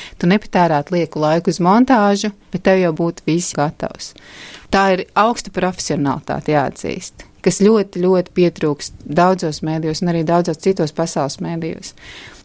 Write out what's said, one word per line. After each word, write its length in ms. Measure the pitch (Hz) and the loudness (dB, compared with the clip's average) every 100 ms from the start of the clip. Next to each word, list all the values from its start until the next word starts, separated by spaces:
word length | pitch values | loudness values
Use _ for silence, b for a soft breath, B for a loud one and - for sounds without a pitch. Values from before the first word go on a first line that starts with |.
| B - | B -2
tu 120 | 175 | 0
nepatērētu 680 | 208 - 185 170 147 147 175 | 2 0 2 2 2 0 -2
lieku 240 | 156 151 | -2 -2
laiku 300 | 151 165 175 | 0 2 0
uz 80 | 165 | 0
montāžu, 680 | 175 220 254 240 202 202 214 - _ | 2 4 4 4 4 2 -2 -8 _
bet 140 | 180 190 | -2 2
tev 140 | 190 | 4
jau 100 | 175 165 | 2 0
būtu 280 | 170 170 - | -4 -4 -2
viss 260 | 170 175 - | -2 -2 -2
gatavs. 560 | 147 151 - - - - B B B B B | -4 -4 -10 -10 -16 -18 B B B B B
Tā 100 | 196 196 | 0 2
ir 140 | 185 - - | 0 0 0
augsta 360 | 220 233 - | 2 0 -6
profesionalitāte, 1000 | 185 180 180 - 143 143 139 - 143 151 | -4 -4 -4 -4 -2 0 -2 -4 -6 0
jāatzīst, 720 | 151 131 - 80 - - - - _ 190 | 0 0 -4 -8 -8 -10 -16 -20 _ -2
kas 160 | - | 4
ļoti, 400 | 196 220 196 180 | 4 4 0 0
ļoti 300 | 180 180 180 - | 2 2 0 0
pietrūkst 680 | 175 170 151 143 - - - | 0 2 -2 -2 -6 -12 -4
daudzos 580 | 156 180 185 160 147 156 | 2 2 2 -2 -4 -4
mēdījos 380 | 160 160 156 | -4 -4 -2
un 80 | 175 | -2
arī 140 | 170 160 | 0 2
daudzos 320 | 170 175 156 | 2 0 -2
citos 320 | 190 190 151 | -2 0 -2
pasaules 460 | - 165 165 143 - | -2 -4 -2 -4 -6
mēdījos. 540 | 170 165 160 - - - B B B B | -8 -6 -8 -10 -14 -20 B B B B